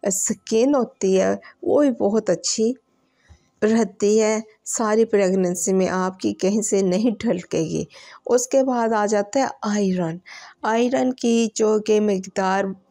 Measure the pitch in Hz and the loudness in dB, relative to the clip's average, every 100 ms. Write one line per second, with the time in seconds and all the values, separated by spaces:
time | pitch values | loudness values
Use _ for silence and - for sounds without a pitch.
0 | 208 196 - 214 - 220 254 285 226 _ | -4 -4 -4 -6 -2 2 2 2 0 _
1 | 190 190 190 196 - - - 294 294 226 | 0 2 2 -2 -6 -8 0 2 2 2
2 | 202 220 214 170 - - 220 262 _ _ | 0 0 -2 -2 -2 -2 -2 -2 _ _
3 | _ _ _ - _ _ 214 226 214 - | _ _ _ -20 _ _ 0 2 0 0
4 | 202 214 214 220 220 _ - - 220 214 | 2 2 2 0 -6 _ -10 -4 0 2
5 | 226 202 190 190 180 180 - 190 185 185 | 2 2 2 2 0 -2 0 0 0 0
6 | 185 185 214 196 190 214 208 196 196 185 | -4 -4 -6 -2 0 0 0 0 2 2
7 | 233 226 226 180 - 160 160 160 160 - | 0 -2 -2 -4 -4 -4 -2 -4 -8 -12
8 | - - - 240 247 269 269 247 226 220 | -20 -18 -2 -2 2 0 2 0 0 0
9 | 208 208 208 277 262 - 214 208 196 185 | 0 0 -2 -2 -2 -4 -4 0 0 0
10 | 165 170 - - - - 220 226 247 262 | -4 -6 -14 -20 -20 -8 -2 0 0 0
11 | 254 254 233 233 226 - 214 214 214 214 | -2 -2 0 2 0 0 0 0 2 2
12 | 208 196 190 - 190 190 196 190 _ | 2 -2 -4 -4 0 0 -2 -6 _